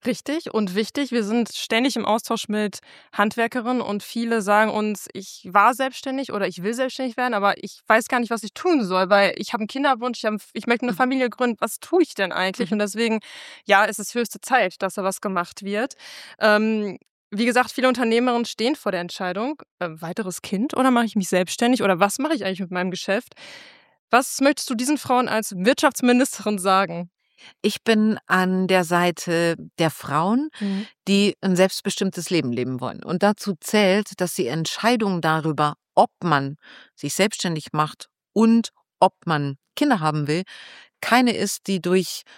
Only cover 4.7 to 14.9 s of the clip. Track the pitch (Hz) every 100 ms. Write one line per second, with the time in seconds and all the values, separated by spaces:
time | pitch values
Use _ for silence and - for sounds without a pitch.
4.7 | 214 214 208 - - 190 - 190 196 214
5.7 | 254 269 - 269 262 269 208 185 180 185
6.7 | 240 262 - 262 226 247 214 202 - 208
7.7 | - - 220 - 254 233 233 208 - 359
8.7 | 311 190 185 185 202 196 - 202 220 214
9.7 | 277 294 240 247 233 220 214 - 226 233
10.7 | 233 247 214 254 269 247 - 247 214 233
11.7 | - - 359 320 - 190 - 185 190 185
12.7 | 214 208 202 233 220 - - - - -
13.7 | 196 208 214 202 240 226 - - 254 185
14.7 | - 190